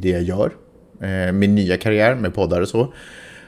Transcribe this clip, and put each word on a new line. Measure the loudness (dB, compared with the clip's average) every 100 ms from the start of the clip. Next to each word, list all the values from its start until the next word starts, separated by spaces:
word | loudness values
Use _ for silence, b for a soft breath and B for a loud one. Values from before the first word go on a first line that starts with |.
det | 0
jag | 0
gör, | -2 -2 -2 -4 -20 -20 -20 -10
eh, | -6 -4 0
min | 2 4
nya | 2 2 0
karriär | 0 2 2
med | 2 -2
poddar | -2 0 0
och | 0
så. | 0 -2 B B B B B